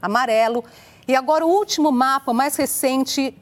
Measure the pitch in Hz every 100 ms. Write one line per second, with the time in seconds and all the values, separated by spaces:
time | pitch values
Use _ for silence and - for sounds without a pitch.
0 | 180 226 254 220 226 233 233 - - -
1 | - 262 262 311 330 381 415 - 302 247
2 | 262 269 - 233 277 294 269 - 269 262
3 | 262 - 269 -